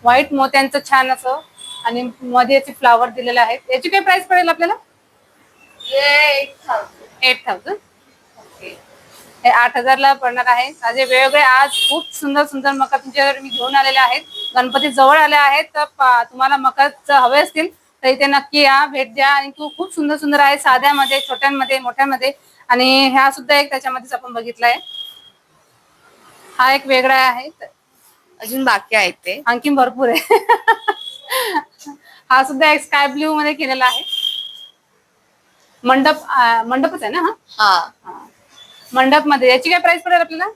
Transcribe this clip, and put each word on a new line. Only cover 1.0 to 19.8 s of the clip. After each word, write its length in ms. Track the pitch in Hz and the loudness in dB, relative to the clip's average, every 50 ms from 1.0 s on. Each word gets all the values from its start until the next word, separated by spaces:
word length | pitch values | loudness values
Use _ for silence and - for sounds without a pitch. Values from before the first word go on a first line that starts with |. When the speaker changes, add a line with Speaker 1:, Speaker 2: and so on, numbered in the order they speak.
| 262 262 | 2 0
Speaker 1:
असं 300 | 262 - - 254 262 311 - _ _ _ - - - - - | -4 -4 -4 -6 -6 -6 -8 _ _ _ -20 -20 -20 -8 -8
आणि 260 | 233 233 240 247 247 233 _ | -6 -6 -6 -8 -8 -12 _
मध्ये 320 | 262 247 240 247 247 233 277 | -12 -2 0 0 2 4 2
याचे 180 | 269 269 285 | 0 0 -2
फ्लावर 360 | - - 269 240 233 226 247 247 | -12 0 2 4 4 4 2 -2
दिलेले 320 | 220 254 240 240 247 247 | -4 -8 -8 -2 0 0
आहेत. 180 | 233 226 240 277 _ - | 0 0 -2 -8 _ -6
याची 180 | 254 262 - 349 | -6 -4 -4 -2
काय 120 | 392 392 | -2 0
प्राइस 240 | - 392 359 381 370 | 2 2 0 0 0
पडेल 240 | - 370 359 349 339 | 0 0 0 2 0
आपल्याला? 260 | 330 330 339 349 427 403 _ _ _ _ _ _ _ _ _ _ _ _ _ _ _ _ _ _ _ _ | -2 -2 -2 -4 -4 -8 _ _ _ _ _ _ _ _ _ _ _ _ _ _ _ _ _ _ _ _
Speaker 2:
ये 600 | - 262 269 269 277 285 285 294 302 294 277 277 | -12 -4 -2 0 0 2 2 2 2 2 0 -2
एट 280 | 277 277 - _ _ - | -4 -8 -12 _ _ -6
थाउजंड. 560 | 240 208 - - _ _ - - _ _ 262 | -6 -6 -6 -10 _ _ -20 -20 _ _ -2
Speaker 1:
एट 220 | 254 254 - _ | -2 -2 -2 _
थाउजंड. 300 | 240 196 180 _ - 403 403 _ _ _ _ _ _ _ _ _ _ _ - | -8 -8 -8 _ -12 -12 -12 _ _ _ _ _ _ _ _ _ _ _ -20
ओके. 400 | - _ _ - - 165 - - _ _ - _ _ _ - - - - _ - - | -20 _ _ -20 -20 -20 -20 -20 _ _ -20 _ _ _ -20 -20 -20 -20 _ -2 0
हे 60 | 247 | 2
आठ 260 | - 233 240 247 - | 4 4 2 2 0
हजारला 360 | 262 240 262 269 269 277 269 | -2 0 0 0 2 4 2
पडणार 320 | 277 269 269 247 240 247 240 | 2 2 -2 -4 -4 -2 0
आहे. 240 | 247 240 240 254 269 | 0 0 0 0 -6
माझे 340 | 311 - 240 233 240 269 262 | -8 -6 -6 -4 -2 -2 -2
वेगवेगळे 380 | 254 254 254 269 269 277 294 | 0 2 2 2 2 4 4
आज 280 | 294 262 254 262 277 285 | 4 6 6 4 2 2
खूप 440 | - - - - 277 330 - - - | 0 -2 -2 -2 -2 -2 -6 -8 -14
सुंदर 300 | - 302 285 277 294 294 | -10 -8 -2 -2 -2 -2
सुंदर 280 | 294 285 269 254 277 | -2 -6 -4 -4 -4
मकर 240 | 277 269 262 262 277 | -2 -2 -2 -2 -2
तुमच्याकडे 440 | 269 - 262 - 285 277 277 269 269 | -4 -4 -6 -2 0 0 0 0 -4
मी 80 | 269 269 | -10 -10
घेऊन 280 | - - 277 262 277 | -8 -6 -6 0 0
आलेले 220 | 277 269 269 269 269 | 2 2 2 2 2
आहेत. 220 | 262 240 254 302 320 - - - - - - | 2 2 0 -4 -6 -12 -16 -14 -14 -2 -2
गणपती 380 | 254 247 254 226 269 302 294 | -2 -2 0 -2 -2 -2 -2
जवळ 260 | 240 269 269 269 294 320 | 2 4 6 6 6 6
आले 180 | 302 294 294 | 4 4 4
आहेत, 280 | 294 285 269 277 302 320 | 4 4 4 2 0 -2
तर 200 | - _ 302 294 | -4 _ -6 -6
पा-, 400 | 285 _ - 269 254 247 240 233 | -6 _ 0 2 2 4 2 0
तुम्हाला 320 | 240 247 254 262 269 285 | -4 -4 -2 0 0 0
मकरचं 580 | 269 262 262 - - 277 285 277 - _ - 285 | 0 0 -2 2 2 0 0 0 -8 _ 2 2
हवे 260 | 277 254 240 262 294 | 4 4 4 4 2
असतील 340 | 320 302 _ 311 320 381 - _ _ _ _ _ | 2 0 _ -6 -6 -6 -8 _ _ _ _ _
तर 60 | - 262 | 0 0
इथे 180 | 269 262 285 | 0 2 0
नक्की 340 | 277 277 277 277 - 294 294 | 0 0 0 -2 0 0 2
या, 260 | 285 269 269 277 294 | 4 4 4 4 2
भेट 280 | 277 277 269 262 220 220 | 0 -2 -6 -6 -6 -2
द्या. 140 | 277 269 277 | 0 2 2
आणि 220 | 285 277 277 277 | 2 0 -2 -6
खूप, 260 | 277 - 302 294 294 | -12 -12 -12 -12 -8
खूप 180 | - | -10